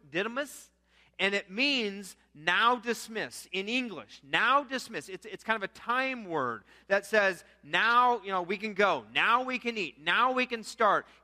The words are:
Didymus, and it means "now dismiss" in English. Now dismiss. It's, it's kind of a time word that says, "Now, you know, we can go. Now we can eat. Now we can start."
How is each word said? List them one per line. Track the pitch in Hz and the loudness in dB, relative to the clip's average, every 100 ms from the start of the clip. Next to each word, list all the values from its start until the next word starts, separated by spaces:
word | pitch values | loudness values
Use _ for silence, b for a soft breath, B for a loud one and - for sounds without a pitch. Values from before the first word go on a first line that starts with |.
| 147 | -6
Didymus, | 160 208 240 285 - - _ b b b b | -4 -2 -4 -8 -10 -20 _ b b b b
and | 190 | 0
it | 202 190 | 0 -4
means | 190 277 269 214 196 196 - b | -2 0 0 -2 -6 -14 -20 b
"now | 147 160 185 226 247 | -8 0 4 4 2
dismiss" | 233 220 - 220 139 - - | -2 -6 -6 -8 -8 -10 -8
in | 185 196 | -6 -4
English. | 254 240 156 104 - 139 | -4 -4 -8 -14 -20 -4
Now | 160 220 277 | 0 2 2
dismiss. | 262 262 - 190 143 | 0 -6 -6 -12 -10
It's, | 185 | -14
it's | 226 190 | -14 -10
kind | - 220 | -4 -4
of | |
a | 196 | -6
time | - - 247 262 254 196 | -8 -4 -2 -2 -4 -4
word | 156 127 110 - b b | -2 -2 -4 -12 b b
that | 196 202 | 0 2
says, | 220 196 175 - b | 2 2 0 -10 b
"Now, | 143 170 214 240 247 240 | -4 0 4 6 4 2
you | 190 | 0
know, | 190 | -2
we | 170 202 | -2 -4
can | 214 | -4
go. | 190 202 151 107 | 2 2 2 0
Now | 135 185 240 | 2 4 4
we | 254 247 | 2 -4
can | 240 226 | -4 -4
eat. | 160 - | -6 -6
Now | 156 190 254 | 0 2 4
we | 254 | 2
can | 247 233 | 0 -4
start." | 202 - 214 160 - B | -6 2 4 4 0 B